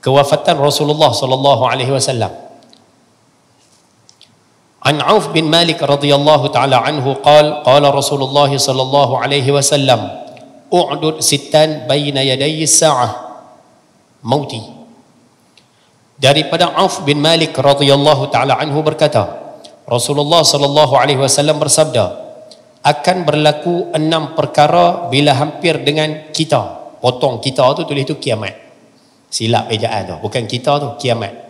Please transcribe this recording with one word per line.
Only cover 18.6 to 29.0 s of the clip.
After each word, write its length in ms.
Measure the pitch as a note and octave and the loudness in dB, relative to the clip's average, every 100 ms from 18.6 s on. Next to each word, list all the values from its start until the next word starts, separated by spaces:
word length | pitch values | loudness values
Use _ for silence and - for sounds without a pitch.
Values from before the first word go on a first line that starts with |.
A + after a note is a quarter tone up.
| D3+ C#3+ | -2 -2
berkata, 720 | D#3 D#3 D3+ A#2+ G2 - - - - - - | -2 0 0 2 -2 -6 -16 -20 -20 -20 -6
Rasulullah 560 | A#2+ - C#3+ D3 E3 | -4 -2 -2 2 2
sallallahu 560 | D3+ C#3+ C#3+ C#3+ D3+ C3 | 2 2 2 4 4 4
alaihi 240 | C3 C3+ | 2 2
wasallam 400 | C3+ - D3 D3+ | 0 0 0 0
bersabda, 420 | D3+ - D3+ B2+ F#2+ - - - - - _ _ | 0 0 2 2 -2 -4 -16 -20 -20 -20 _ _
"Akan 400 | D3 D3 - F#3 | -2 0 0 -2
berlaku 720 | D#3+ D3 D3+ D3 F3 F3 - | 0 2 2 0 -2 -4 -2
enam 400 | D#3 D#3 E3 D3 | -2 0 -2 -4
perkara 720 | - D3 - D3 E3 F3 F#3 - | -4 -2 2 4 4 2 2 -2
bila 320 | C3 D3 C3 | 2 2 2
hampir 400 | D3 - F3 D3+ A#2 | -2 -2 -2 -2 -2
dengan 480 | D3+ D#3 D#3 - | -2 -2 -6 -10
kita." 480 | - D#3+ C#3 G#2 - - - | -6 0 0 -2 -10 -18 -4
Potong 400 | A#2+ B2 C#3+ A#2 | -4 0 -2 -2
kita 320 | C#3 C3 C3 C#3+ | -8 0 2 2
tu, 80 | E3 | -4
tulis 160 | C#3+ | -6
tu 160 | C3+ D3+ | -6 -6
kiamat. 360 | - A2 G2 - - _ _ _ | -4 -6 -6 -12 -20 _ _ _